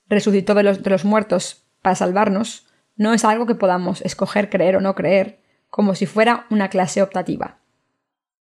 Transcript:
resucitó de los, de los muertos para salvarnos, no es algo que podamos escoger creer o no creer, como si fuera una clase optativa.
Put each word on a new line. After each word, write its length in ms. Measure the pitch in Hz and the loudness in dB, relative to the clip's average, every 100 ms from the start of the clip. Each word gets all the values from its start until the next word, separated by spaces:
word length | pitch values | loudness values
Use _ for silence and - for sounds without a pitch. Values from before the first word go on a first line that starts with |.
| - | -2
resucitó 480 | 214 214 202 185 | 0 2 2 2
de 80 | 208 | 2
los, 200 | 202 190 | 4 2
de 80 | - | 0
los 140 | 190 | 0
muertos 600 | 202 214 214 185 - - _ _ | 2 0 0 -2 -4 -12 _ _
para 140 | 190 185 | -2 0
salvarnos, 720 | 180 185 214 190 226 - _ _ _ - | 0 0 0 0 -4 -10 _ _ _ -2
no 160 | 214 | 0
es 120 | 226 | 2
algo 220 | 226 220 233 | 2 0 0
que 80 | |
podamos 460 | 233 190 180 180 190 | 0 0 0 -2 -4
escoger 480 | - - 196 208 202 | -6 -6 -4 -2 -2
creer 260 | 190 185 190 | 0 2 2
o 40 | |
no 140 | 196 | 0
creer, 460 | 190 165 190 190 - _ _ _ | -2 0 0 0 -6 _ _ _
como 260 | - 202 | -2 0
si 120 | 185 185 | 0 -2
fuera 400 | 208 226 240 - | 0 0 0 -2
una 180 | 214 190 | -2 0
clase 320 | 190 180 - | -2 -2 0
optativa. 560 | 190 185 180 - - - _ _ _ _ _ _ _ _ | -2 -2 -6 -6 -8 -12 _ _ _ _ _ _ _ _